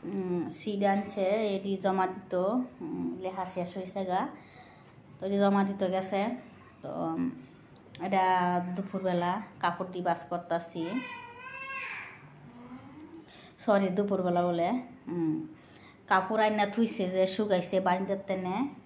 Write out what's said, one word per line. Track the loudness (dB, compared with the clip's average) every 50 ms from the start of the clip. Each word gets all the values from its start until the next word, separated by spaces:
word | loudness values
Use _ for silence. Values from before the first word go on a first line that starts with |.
| -8
উম, | -6 -4 -4 -2 0 0 0 -2 -2
সিড | -6 -8 -6 -4 -2 2 2
আনছে, | 4 4 2 0 -2 -2 0 2 2 2 2 2 0 0
এটি | -2 0 -2 -2 0 0
জমা | 0 2 2 2 0
দিত, | 0 -6 -8 -2 0 2 2 2 2 0 0 -2 -6 -10
উম, | -8 -6 -4 -4 -4 -4 -4 -4
লেখা | -6 -6 -4 -4 -6
শেষ | -6 -4 -4 -6 -4 -4 -8
হয়েছে | -8 -6 -4 -4 -2
গা। | 0 0 0 0 -2 -4 -12 -18 -20 -20 -20 -20 -20 -20 -20 -20 -20 -20 -20 -20 -20 -16 -8
তো | -4
এটি | 0 2 4
জমা | 6 6 6 6 4
দিতে | 4 2 0 0 0
গেছে। | 2 0 -2 0 0 0 0 0 -2 -6 -10 -16 -20 -20 -20 -20 -20 -14
তো, | -12 -8
উম, | -6 -4 -4 -2 -2 -2 -2 -4 -4 -6 -14 -18 -20 -20 -20 -20 -20 -20 -20 -20 -12 -8
এটা | -4 0 2 4 4 4 4 4 4 4 2 2 0 -2 -4
দুপুরবেলা | -4 -6 -4 -6 -2 0 2 2 2 2 2 0 -2 -4 -8 -10 0
কাপড়টি | 0 0 0 0 -6 -6 -6 -2
বাস | 0 0 0 0 -2 -6
করতাছি। | -6 -6 -2 -2 -2 -2 -2 -4 -6 -6 -6 -4 -4 -4 -6 -6 -12 -12 -14 -16 -16 -16 -16 -14 -12 -12 -12 -10 -10 -10 -8 -8 -10 -10 -12 -14 -16 -18 -20 -20 -20 -20 -20 -20 -20 -18 -18 -16 -16 -16 -16 -18 -18 -18 -18 -16 -16 -18 -18 -18 -20 -20 -20 -20 -20 -8
সরি, | 2 4 4 6 6 4
দুপুরবেলা | 2 2 2 2 2 2 2 2 4 4 4
বলে, | 4 2 2 2 2 2 0 -2 -6 -14 -16 -10 -6
উম, | -2 0 0 0 0 0 -2 -8 -12 -18 -20 -20 -20 -20 -20 -20 -20 -20 -2 2
কাপড় | 2 2 4 2 2 4 4
আইনা | 4 4 4 2
থুইছে | 2 4 2 2 2 2 0 -2 0
যে | 4 4 4 4
শুকাইছে | 4 0 2 4 4 2 2 2 0 2
বাড়িতে | 4 4 2 2 2 -2 -2
তেনে। | -4 -2 -4 -4 -2 0 -2 0 0 0 -2 -4 -10 -20